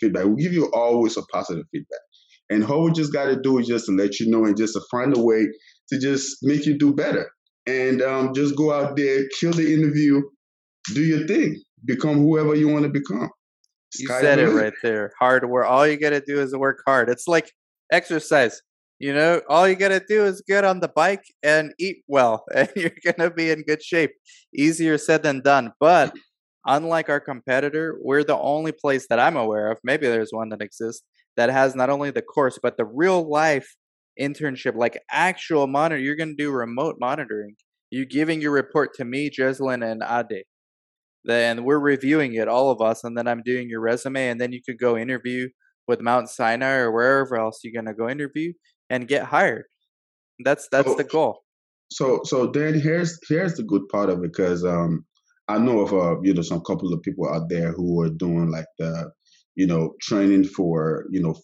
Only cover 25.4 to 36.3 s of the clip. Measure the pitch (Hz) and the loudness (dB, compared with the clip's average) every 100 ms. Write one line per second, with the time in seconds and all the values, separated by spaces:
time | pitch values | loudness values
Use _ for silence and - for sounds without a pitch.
25.4 | 135 139 117 - 151 175 131 - _ _ | 4 4 2 2 4 6 4 -2 _ _
26.4 | _ _ - 139 165 165 156 143 - 127 | _ _ -2 -2 0 -4 -2 -4 -4 -12
27.4 | 131 131 143 151 - - 127 143 147 143 | -4 -2 -2 -4 -8 -8 -2 0 2 0
28.4 | 135 151 160 151 147 135 - 117 131 156 | 0 -4 -4 -4 -2 -2 0 2 2 2
29.4 | 110 107 107 113 120 151 135 113 110 110 | -2 -2 -2 -4 -4 -2 0 -2 -2 -6
30.4 | 110 107 107 - 113 - _ _ _ - | -8 -8 -12 -10 -10 -10 _ _ _ 0
31.4 | 117 135 135 131 127 143 143 120 - - | 2 4 2 2 -2 -2 -4 -6 -4 0
32.4 | 131 - 120 - 110 123 180 185 156 147 | 0 0 -6 -4 -6 0 2 2 0 0
33.4 | 160 139 - _ _ _ _ - 143 143 | 2 0 -4 _ _ _ _ -8 -8 -4
34.4 | 151 127 127 117 117 - - 139 180 185 | -6 -4 -6 -2 -2 -4 -6 0 0 -2
35.4 | - 156 139 139 165 151 135 151 160 | -2 0 0 0 0 -2 -4 -4 -6